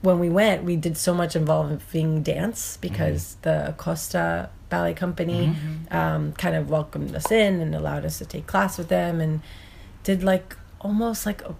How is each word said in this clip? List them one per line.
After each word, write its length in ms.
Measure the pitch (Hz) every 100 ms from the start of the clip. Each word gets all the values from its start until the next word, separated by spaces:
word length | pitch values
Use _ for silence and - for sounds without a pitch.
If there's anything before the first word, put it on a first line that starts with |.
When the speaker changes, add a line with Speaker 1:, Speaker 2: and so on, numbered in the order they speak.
Speaker 1:
when 180 | 185 180
we 100 | 175
went, 340 | 175 214 175
we 120 | 175 170
did 220 | 165 156
so 160 | -
much 220 | 175 170 165
involving 880 | 156 156 151 151 - 165 160 156
dance 540 | 151 - 185 233 - -
because 560 | 180 107 156 147 - -
Speaker 2:
Mm-hmm. 260 | - 156 147
Speaker 1:
the 60 | 156
Costa 720 | - 165 - 180 170 - 175 - -
Ballet 240 | 175 170
Company, 540 | 165 180 180 170 170 160
Speaker 2:
Mm-hmm. 480 | 160 151 156 165 175
Speaker 1:
um, 380 | 160 156 151
kind 220 | 151 180 165
of 140 | 143
welcomed 460 | 151 151 147 143 -
us 160 | 156
in 300 | 220 208 185
and 120 | 160 156
allowed 300 | 151 147 151
us 120 | 151
to 60 | -
take 220 | - 151
class 300 | 190 190 -
with 120 | 170
them 320 | 180 170 170
and 200 | 160 156 - - - - - -
did, 200 | - 190
like, 320 | 190 190 185 - - -
almost 440 | 202 208 233 220 -
like 160 | 202
a 120 | - 170